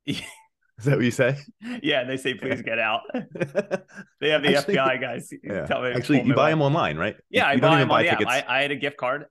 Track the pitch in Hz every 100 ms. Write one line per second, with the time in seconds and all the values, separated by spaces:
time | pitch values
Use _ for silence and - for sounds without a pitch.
0 | - - - - _ _ _ - 120 135
1 | 123 - 127 143 - - 226 247 147 143
2 | 123 135 135 110 131 127 120 113 110 113
3 | - 247 - 165 151 196 202 185 - -
4 | - - 147 151 143 139 139 180 131 127
5 | 127 143 - 143 - 95 71 127 123 123
6 | 120 139 117 120 151 156 139 160 101 76
7 | 98 - _ 226 156 139 156 160 - -
8 | 170 123 107 131 - 127 143 143 143 -
9 | 127 143 -